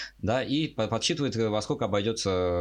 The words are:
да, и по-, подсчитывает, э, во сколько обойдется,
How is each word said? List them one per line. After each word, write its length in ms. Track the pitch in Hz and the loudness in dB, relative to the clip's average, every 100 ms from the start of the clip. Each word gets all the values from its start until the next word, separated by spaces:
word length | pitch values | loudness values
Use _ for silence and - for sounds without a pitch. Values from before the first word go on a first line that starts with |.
| - - | -10 -4
да, 200 | 98 131 | -2 0
и 260 | 113 143 151 | 0 -2 -2
по-, 180 | - 107 | -2 -2
подсчитывает, 500 | 113 - 160 135 110 | 0 0 0 0 0
э, 140 | 110 | 0
во 100 | 107 | 0
сколько 240 | - - | -2 -2
обойдется, 460 | 110 101 107 113 98 92 90 87 | 0 0 0 0 0 2 2 2